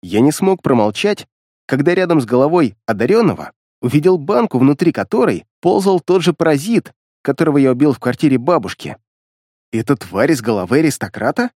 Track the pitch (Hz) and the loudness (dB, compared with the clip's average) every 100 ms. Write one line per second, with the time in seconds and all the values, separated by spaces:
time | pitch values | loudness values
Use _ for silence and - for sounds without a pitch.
0 | 92 101 135 151 190 185 - 127 107 104 | -4 2 2 2 0 0 0 0 0 0
1 | 202 208 - _ _ _ - 131 143 180 | -4 -4 -10 _ _ _ -6 -2 0 0
2 | 180 165 117 123 139 175 135 - - 107 | 2 0 2 0 2 2 0 -4 -8 -4
3 | 123 214 214 80 73 _ _ _ 123 139 | 0 2 2 -2 -10 _ _ _ -2 2
4 | 165 180 139 123 - 127 131 147 165 127 | 2 0 0 -2 0 2 2 2 0 -2
5 | 101 226 226 92 - _ 170 208 196 185 | -4 0 0 -2 -8 _ 0 0 2 0
6 | - 185 175 151 160 147 170 226 - _ | 0 0 2 0 0 0 0 -2 -4 _
7 | _ _ - 135 160 143 135 123 147 127 | _ _ -6 -2 0 2 2 2 0 0
8 | 123 123 151 131 123 170 98 - - - | -4 -2 0 0 0 -2 -2 -12 -14 -16
9 | _ _ _ _ _ _ _ 113 - 139 | _ _ _ _ _ _ _ -6 -2 -4
10 | - 95 127 151 113 107 90 131 160 - | -4 -2 0 0 -2 -4 0 0 0 -2
11 | - - 110 156 240 | -8 -4 -4 -2 -4